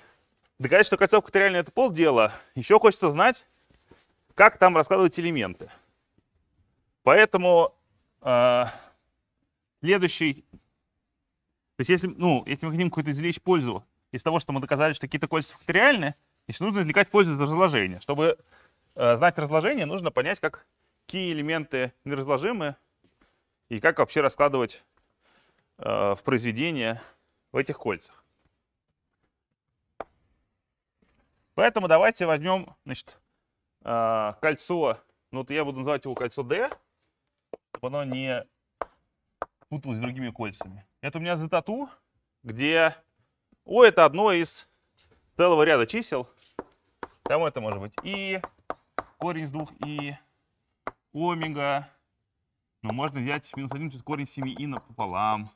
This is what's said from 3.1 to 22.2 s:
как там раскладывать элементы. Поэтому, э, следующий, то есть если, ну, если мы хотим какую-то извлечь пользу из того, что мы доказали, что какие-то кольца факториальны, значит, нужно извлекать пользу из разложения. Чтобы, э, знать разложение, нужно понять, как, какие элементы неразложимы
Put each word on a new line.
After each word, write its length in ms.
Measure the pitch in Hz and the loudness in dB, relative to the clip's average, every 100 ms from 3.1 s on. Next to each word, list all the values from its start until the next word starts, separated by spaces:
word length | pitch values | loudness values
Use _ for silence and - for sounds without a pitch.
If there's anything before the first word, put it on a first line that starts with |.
| 147 220 247 _ _ _ _ _ _ _ _ _ - | 2 2 2 _ _ _ _ _ _ _ _ _ 6
как 240 | 208 - | 6 8
там 180 | 185 170 | 4 6
раскладывать 420 | 151 190 185 - | 2 4 2 2
элементы. 520 | 170 156 98 90 117 - _ _ _ _ _ _ _ _ _ _ _ _ | -4 -2 -4 -8 -16 -20 _ _ _ _ _ _ _ _ _ _ _ _
Поэтому, 720 | - 170 214 190 180 170 165 - _ _ _ _ | 4 6 6 4 4 4 4 -2 _ _ _ _
э, 440 | 135 123 123 123 120 - - _ _ _ _ _ _ _ _ _ | 0 2 4 2 0 -6 -20 _ _ _ _ _ _ _ _ _
следующий, 680 | 156 196 175 - 160 135 _ - _ _ _ _ _ _ _ _ _ _ _ - | 0 2 2 0 -2 -4 _ -20 _ _ _ _ _ _ _ _ _ _ _ -8
то 60 | |
есть 80 | 131 | 0
если, 160 | 180 180 | 0 0
ну, 380 | - 180 135 - | -2 0 0 -2
если 220 | 139 165 | -8 -6
мы 60 | |
хотим 180 | 160 180 | -2 -2
какую-то 180 | 156 151 | -2 -6
извлечь 320 | 143 165 165 | -4 -6 -6
пользу 420 | - 180 123 101 - _ _ | 0 0 0 -6 -10 _ _
из 100 | 127 | -6
того, 180 | 165 160 | -2 -2
что 140 | - | -4
мы 80 | 139 | -8
доказали, 320 | - 139 156 | -2 0 0
что 140 | 147 139 | 0 -6
какие-то 200 | 151 147 | -6 -4
кольца 280 | 160 147 - | -4 -6 -12
факториальны, 580 | - 180 254 247 143 - _ _ - | -2 4 4 4 -2 -6 _ _ -16
значит, 160 | - | -6
нужно 200 | 190 202 | -4 -2
извлекать 280 | 160 175 202 | 0 2 2
пользу 240 | 208 180 | 4 4
из 60 | 143 | 2
разложения. 580 | 143 160 185 135 92 90 | -2 2 2 2 0 -4
Чтобы, 380 | - 143 160 - _ _ _ _ _ | -6 0 0 0 _ _ _ _ _
э, 240 | - 120 120 | -2 2 4
знать 220 | 175 170 | 2 0
разложение, 480 | 151 156 180 285 151 | -2 0 0 -2 -4
нужно 240 | 185 170 | -4 -4
понять, 280 | - 135 202 | -4 -4 -4
как, 280 | 160 - _ _ _ _ - | -6 -8 _ _ _ _ -14
какие 280 | 185 180 | -8 -6
элементы 580 | 156 147 160 147 135 127 - - | -6 -4 -6 -6 -6 -6 -8 -10
неразложимы 720 | 139 | -8